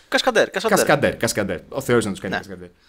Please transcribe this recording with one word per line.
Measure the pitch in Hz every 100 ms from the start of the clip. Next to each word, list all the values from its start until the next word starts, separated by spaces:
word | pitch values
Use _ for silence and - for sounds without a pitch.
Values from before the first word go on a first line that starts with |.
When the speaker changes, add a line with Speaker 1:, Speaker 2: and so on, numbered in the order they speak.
| _
Speaker 1:
κασκαντέρ, | 269 - 220 123
κασκαντέρ. | 190 220 190
Speaker 2:
Κασκαντέρ, | - 151 110 -
κασκαντέρ. | 113 - 95 87 -
Ο | -
Θεός | 127 120 107
να |
τους | 92
κάνει | 101
Speaker 1:
Ναι. | 98
Speaker 2:
κασκαντέρ. | 90 90 87 _